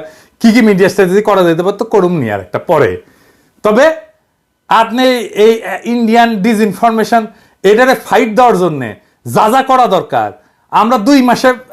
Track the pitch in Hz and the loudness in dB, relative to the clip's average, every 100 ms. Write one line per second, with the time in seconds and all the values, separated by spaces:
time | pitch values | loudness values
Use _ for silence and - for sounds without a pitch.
0 | - - _ _ 226 220 220 190 190 - | -4 -20 _ _ 0 2 2 2 0 0
1 | 185 190 214 196 175 165 180 196 226 214 | 0 0 0 2 2 0 -2 -4 -2 0
2 | 180 175 117 101 95 - - 160 113 90 | 0 -2 -4 -6 -6 -8 -2 0 0 -2
3 | - _ _ _ _ _ 208 214 302 320 | -12 _ _ _ _ _ -2 2 0 0
4 | - _ _ _ _ _ - 208 226 233 | -12 _ _ _ _ _ -4 0 0 0
5 | 262 247 208 - 214 226 185 190 - 240 | 0 0 -4 0 2 2 -2 -10 -6 -2
6 | 226 233 233 220 196 208 214 180 233 226 | 0 2 2 0 -2 0 -2 -2 -2 -2
7 | 220 233 214 _ _ _ 190 214 254 240 | 0 -2 -2 _ _ _ 0 2 2 0
8 | - 196 240 208 247 190 180 147 120 101 | 0 -2 0 2 2 2 0 -4 -8 -12
9 | _ _ 123 120 214 262 262 254 233 185 | _ _ -6 0 0 0 0 0 2 0
10 | - 127 104 98 _ _ - 170 220 240 | -2 -4 -4 -8 _ _ -4 0 0 0
11 | 202 285 247 233 262 240 - | 2 2 2 2 0 -2 -6